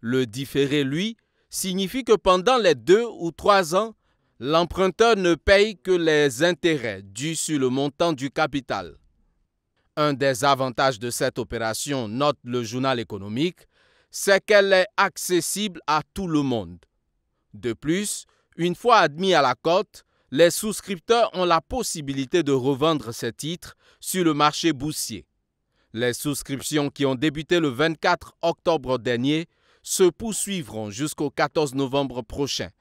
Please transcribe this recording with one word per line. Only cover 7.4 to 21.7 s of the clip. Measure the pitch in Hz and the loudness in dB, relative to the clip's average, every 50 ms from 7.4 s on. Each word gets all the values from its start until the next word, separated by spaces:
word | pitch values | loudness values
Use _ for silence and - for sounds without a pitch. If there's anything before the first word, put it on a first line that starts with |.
| - - 160 143 | -4 -4 -2 0
le | 131 127 | 0 0
montant | 123 135 139 147 135 _ 170 170 160 | 0 0 -2 -2 -2 _ 0 0 0
du | 127 127 139 | -2 -6 -8
capital. | - - 156 151 123 143 123 _ - 101 92 82 - _ _ _ _ _ _ _ _ _ _ _ _ _ _ _ _ _ _ _ _ | -2 -2 -2 -2 -2 -6 -6 _ -8 -8 -8 -10 -16 _ _ _ _ _ _ _ _ _ _ _ _ _ _ _ _ _ _ _ _
Un | - 151 147 143 | -2 0 0 0
des | 123 131 139 135 113 139 | 0 0 -2 0 2 2
avantages | 143 143 127 131 131 120 - 143 135 131 104 | 2 2 2 0 -4 -2 0 0 0 0 -2
de | 110 120 | -6 -8
cette | 117 - 147 131 - - | -6 -2 -4 -4 -4 -4
opération, | 120 - - 117 113 113 110 - - 143 143 135 120 | -8 -6 -6 -6 -4 -4 -4 -6 -6 -6 -4 -4 -4
note | 104 104 123 143 147 147 _ _ | -6 -4 -2 0 0 0 _ _
le | 123 120 123 120 | -8 -6 -6 -6
journal | 107 107 127 131 135 131 120 | -6 -6 -4 -2 -2 -2 -4
économique, | 113 - - 101 95 101 107 120 147 180 180 _ _ _ _ _ _ _ _ _ _ _ _ | -6 -8 -10 -12 -12 -8 -6 -4 -4 -4 -4 _ _ _ _ _ _ _ _ _ _ _ _
c'est | - - - 196 190 - | -8 0 2 2 2 4
qu'elle | - 208 202 202 196 190 | 4 4 4 6 6 4
est | 185 185 - _ | 4 4 2 _
accessible | - 196 190 - - - - 180 175 160 - - 190 208 214 175 - - - | 0 0 0 0 -6 -6 -2 0 0 0 -2 -4 -4 -4 -6 -6 -8 -4 0
à | 151 156 147 _ _ | 0 0 0 _ _
tout | - 196 180 | -8 -6 0
le | 160 147 143 | 0 0 0
monde. | 135 123 113 95 85 90 87 _ _ _ _ _ _ _ _ _ _ _ _ _ _ _ | 2 -2 -2 -4 -6 -14 -18 _ _ _ _ _ _ _ _ _ _ _ _ _ _ _
De | 104 95 120 113 | -8 -6 -6 -6
plus, | - - 143 165 185 208 202 - - - _ _ _ _ _ _ | -4 -2 -2 -2 -2 -2 -4 -8 -10 -12 _ _ _ _ _ _
une | - 165 175 175 | -4 -2 -2 -2
fois | - - 233 247 214 | -2 2 4 6 6
admis | 180 156 143 151 190 190 180 | 6 4 0 -2 0 2 4
à | 156 143 | 4 4
la | 127 123 | 2 0
cote, | - _ 160 165 190 214 _ _ - _ _ _ _ _ _ | -2 _ 0 0 0 0 _ _ -20 _ _ _ _ _ _
les | - 135 165 175 | 4 4 6 6
souscripteurs | 160 - - 220 196 - - - 202 175 _ _ 226 240 226 - - | 4 2 -6 -6 -6 -8 -6 -8 -10 -10 _ _ 2 2 2 0 0
ont | 180 180 | -2 0
la | 175 170 165 - | 2 2 0 0
possibilité | _ | _